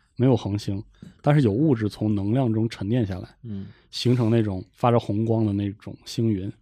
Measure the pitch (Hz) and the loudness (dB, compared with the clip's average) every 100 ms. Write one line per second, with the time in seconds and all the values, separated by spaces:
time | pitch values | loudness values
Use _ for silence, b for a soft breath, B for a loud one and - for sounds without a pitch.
0 | _ _ 123 120 - 101 - 98 - B | _ _ 2 4 0 -6 -4 -8 -10 B
1 | B B - 151 123 101 160 120 107 - | B B 2 4 4 2 2 2 0 -2
2 | 107 104 98 120 127 110 113 - 98 123 | -2 -2 0 0 0 0 -2 -4 -2 -2
3 | 104 90 - _ 120 98 98 B B - | -2 -4 -10 _ -14 -12 -12 B B -4
4 | 120 123 113 117 107 92 - _ 123 117 | 0 2 2 2 2 -4 -10 _ 2 2
5 | - 104 113 113 110 101 101 101 - - | 2 -2 0 0 0 0 -2 -6 -14 -18
6 | - - 113 101 98 - | -10 -2 0 0 -4 -12